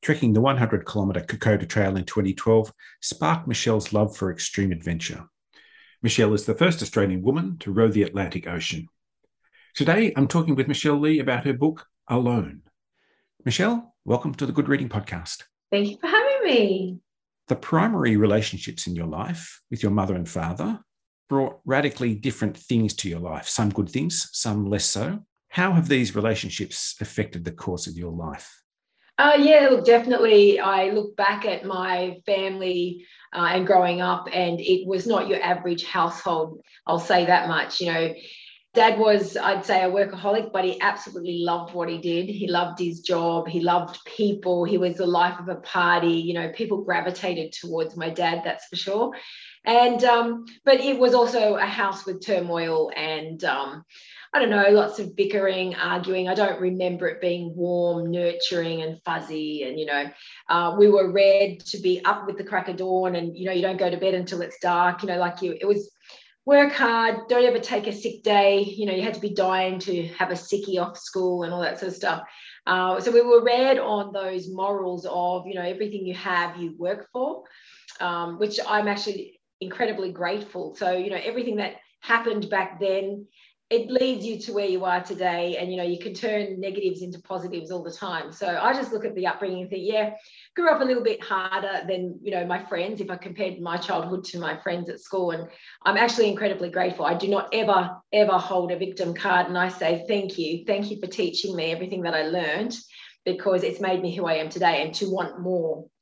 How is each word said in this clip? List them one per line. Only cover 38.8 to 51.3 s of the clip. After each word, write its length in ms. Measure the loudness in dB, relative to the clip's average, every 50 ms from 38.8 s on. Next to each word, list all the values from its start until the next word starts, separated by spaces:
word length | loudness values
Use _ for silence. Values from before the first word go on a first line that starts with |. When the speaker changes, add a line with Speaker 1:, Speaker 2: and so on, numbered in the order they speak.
| 6 6 6 6
Speaker 2:
was, 380 | 6 6 6 6 4 0 -4 -2
I'd 280 | 0 0 0 0 0
say, 180 | 2 2 2 4
a 60 | 2
workaholic, 640 | 4 2 2 2 0 -4 0 0 0 0 0 -2
but 140 | -2 -2 0
he 140 | 0 -2 0
absolutely 580 | 0 0 0 0 -8 -12 -12 -10 -8 -6 -4 -2
loved 340 | 0 0 0 -2 -4 -6 -6
what 160 | -6 -4 -4
he 100 | -4 -6
did. 260 | -4 -2 -2 -2 -2
He 220 | -4 -4 -6 -4 0
loved 320 | 0 0 0 -2 -4 -4
his 200 | -4 -4 -4 -6
job. 480 | -2 -2 0 0 2 0 0 -2 -4 -2
He 140 | -4 -2
loved 360 | 2 2 2 2 0 -2 -10 -16 -16
people. 600 | -16 -4 0 0 0 0 0 0 0 0 2 2
He 120 | 2 2 2
was 200 | 2 0 0 0
the 100 | 0 2
life 320 | 2 4 2 2 0 -4
of 80 | -8 -8
a 80 | -10
party. 580 | -10 -10 -6 -2 0 2 4 4 4 4 4 2
You 200 | 2 0 -2 -2
know, 160 | -2 -4 -4
people 340 | -4 -6 -2 -2 -2 -2 0
gravitated 680 | 0 0 0 0 -2 -6 -4 -4 -4 -4 -4 -6 -8 -10
towards 420 | -12 -10 -6 -4 -4 -4 -4 -6
my 140 | -6 -6 -6
dad, 320 | -2 0 0 0 0 -2 -4
that's 240 | -6 -6 -6 -8 -12
for 80 | -10
sure. 400 | -8 -6 -4 0 0 0 -2 -2 -10 -16 -16 -18 -18 -20 -20 -20 _ _
And, 380 | 4 6 6 6 6 6 4 6
um, 400 | 6 6 6 4 0 -2 -6 -8 -14 -20 -2 _
but 160 | 6 6 6
it 180 | 6 2 2 4
was 140 | 4 6 6
also 420 | 6 4 4